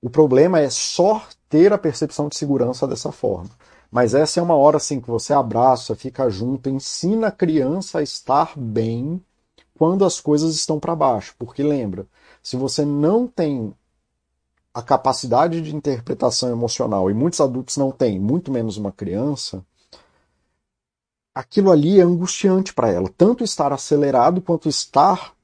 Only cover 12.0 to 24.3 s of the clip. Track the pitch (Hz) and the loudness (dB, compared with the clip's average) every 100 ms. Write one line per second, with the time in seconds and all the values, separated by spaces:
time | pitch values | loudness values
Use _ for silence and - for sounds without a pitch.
12 | 95 _ _ _ - 127 131 - 147 143 | -12 _ _ _ -10 -6 -4 -2 -2 0
13 | 151 214 247 - 160 139 110 - _ _ | 2 2 0 -2 -2 -2 -6 -10 _ _
14 | _ _ _ _ _ _ _ - 117 131 | _ _ _ _ _ _ _ -14 0 0
15 | 135 135 131 120 170 165 156 151 143 127 | 2 -2 0 2 2 0 -6 -6 -4 -6
16 | 117 - 127 113 127 120 117 - 120 101 | -6 -2 -2 -2 -4 -2 -4 -2 -2 0
17 | 92 104 151 170 139 127 123 - 135 131 | 0 0 -2 0 -2 -2 -8 -4 -4 0
18 | 127 95 101 151 175 131 113 101 101 95 | -2 0 -2 -2 -2 -4 -4 -6 -8 -8
19 | 98 92 139 143 - 98 92 _ _ - | -6 -4 -4 -6 -8 -12 -16 _ _ -20
20 | _ _ _ _ _ _ _ _ _ _ | _ _ _ _ _ _ _ _ _ _
21 | _ _ _ - 127 - 196 165 147 196 | _ _ _ -14 -6 2 4 6 6 4
22 | 175 175 180 - 202 185 190 - 117 87 | 4 2 -2 0 2 2 0 0 0 2
23 | 92 - 180 247 226 - 143 139 - 147 | -2 2 2 2 -4 -2 -2 -2 0 0
24 | 143 131 123 | 2 4 4